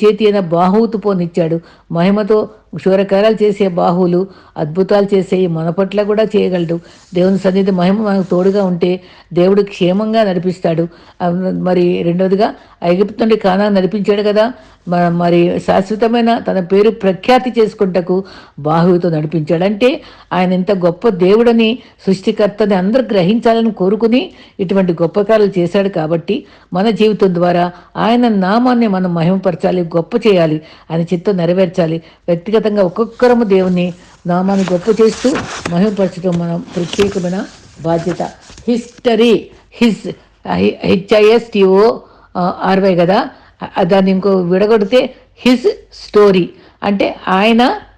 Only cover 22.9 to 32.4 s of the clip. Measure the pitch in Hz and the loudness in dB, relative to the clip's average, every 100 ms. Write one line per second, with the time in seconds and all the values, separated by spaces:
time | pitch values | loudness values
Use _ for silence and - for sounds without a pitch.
22.9 | 254 214 202 175 226 233 226 226 214 185 | 0 0 0 2 2 2 2 0 0 -2
23.9 | 208 226 247 359 - - - 180 196 185 | 0 0 0 -2 -10 -20 -8 -2 0 0
24.9 | 165 170 208 202 220 202 190 170 202 196 | 0 -2 -2 0 2 2 0 -2 0 -2
25.9 | 190 156 170 160 226 - - _ 175 220 | -2 -2 -4 -2 -6 -6 -20 _ -2 0
26.9 | 196 214 214 196 170 175 175 175 - - | 2 0 2 0 2 0 0 -2 -4 -14
27.9 | 160 196 240 247 202 185 220 247 247 226 | -4 0 2 2 0 0 2 2 2 0
28.9 | 190 185 170 165 190 190 170 185 180 170 | 0 -2 0 0 0 -2 -2 -2 -2 -2
29.9 | 170 165 233 220 185 165 156 - - - | -4 -2 -2 0 2 2 -2 -6 -20 -8
30.9 | 165 165 180 196 190 165 180 185 180 160 | -6 -2 -2 -2 -2 -2 0 0 0 -2
31.9 | 165 - _ - 170 | -4 -10 _ -4 -4